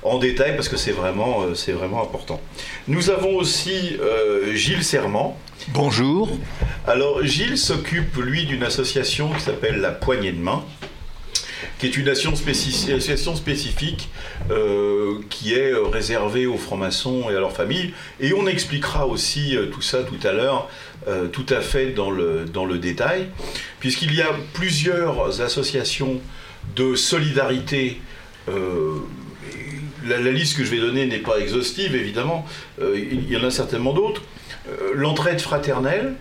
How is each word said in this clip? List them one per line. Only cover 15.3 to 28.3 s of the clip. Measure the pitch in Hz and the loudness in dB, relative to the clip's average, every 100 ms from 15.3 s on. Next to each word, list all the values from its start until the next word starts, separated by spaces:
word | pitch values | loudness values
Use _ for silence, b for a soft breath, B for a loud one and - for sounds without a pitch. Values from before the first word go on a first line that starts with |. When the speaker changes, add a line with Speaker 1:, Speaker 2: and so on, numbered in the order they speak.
Speaker 1:
qui | - 107 | -6 0
est, | 123 135 | 2 4
euh, | 120 | 4
réservée | 98 107 101 117 104 123 127 | 2 2 0 0 2 2 2
aux | 107 | 0
francs-maçons | - 98 95 - 131 127 117 | -4 -2 -2 -2 0 -2 0
et | |
à | 98 | 0
leurs | 95 - | 0 0
familles. | 101 170 175 B B B | 0 0 -2 B B B
Et | 135 | 2
on | 196 196 | 2 2
expliquera | - - 143 - - 139 | 0 -2 -2 0 0 0
aussi, | 139 - 147 143 127 | 0 -2 0 0 0
euh, | 98 | 0
tout | - | -2
ça | - 131 | 0 0
tout | 127 - 95 | -2 -2 0
à | |
l'heure, | 101 131 127 - B B B - | 2 2 2 -2 B B B -4
euh, | 92 87 | -2 -2
tout | 135 123 | -4 0
à | 120 | 2
fait | - 139 131 | 4 2 2
dans | 107 98 | 0 0
le, | 95 85 80 | 2 2 0
dans | 82 92 | -2 -2
le | 92 87 | 0 0
détail, | 87 78 131 185 190 B B B B B | 0 0 2 0 -2 B B B B B
puisqu'il | 131 127 160 | -2 0 0
y | 156 | 2
a | 156 143 143 | 2 0 -4
plusieurs | 165 180 147 170 175 165 131 131 117 | -4 0 2 2 2 2 0 0 0
associations | 123 - 131 135 - - 135 127 B B B B - 101 | 0 0 0 0 -2 -2 -2 -2 B B B B -8 0
de | 131 | 2
solidarité. | 127 - 170 151 139 135 127 - 143 127 117 B B B | 2 2 2 2 2 2 0 0 0 0 -4 B B B